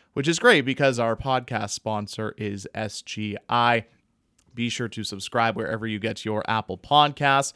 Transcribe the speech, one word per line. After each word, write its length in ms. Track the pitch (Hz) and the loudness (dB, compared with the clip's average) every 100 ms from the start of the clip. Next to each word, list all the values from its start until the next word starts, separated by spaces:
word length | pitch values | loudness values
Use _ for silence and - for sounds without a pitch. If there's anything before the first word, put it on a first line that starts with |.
| _ | _
which 160 | - 143 | -2 0
is 100 | 165 | 4
great 260 | 240 180 | 6 6
because 360 | 123 131 139 120 | 4 2 2 4
our 160 | 117 110 | 0 0
podcast 540 | 135 131 123 117 104 | 0 -2 0 -4 -4
sponsor 640 | - 110 107 104 - 107 - | -6 -4 -4 -6 -6 -8 -6
is 300 | 107 101 98 - | -6 -6 -8 -6
S 260 | 107 - | -6 -8
G 340 | - - 104 101 - | -10 -8 -6 -6 -2
I. 380 | 120 120 117 - _ _ _ _ _ _ | 2 4 4 0 _ _ _ _ _ _
Be 140 | 117 117 | -6 -4
sure 180 | - 120 | -4 -6
to 160 | 113 | -6
subscribe 540 | 104 98 - 123 113 110 | -8 -8 -4 0 2 0
wherever 280 | 110 110 | -4 -4
you 140 | 113 107 | -4 -4
get 260 | 110 110 | -4 -4
your 240 | 110 107 - | -4 -4 -2
Apple 300 | 110 - 92 | -2 -4 -8
Podcasts, 760 | - 147 147 143 143 139 139 | 2 4 4 2 2 4 2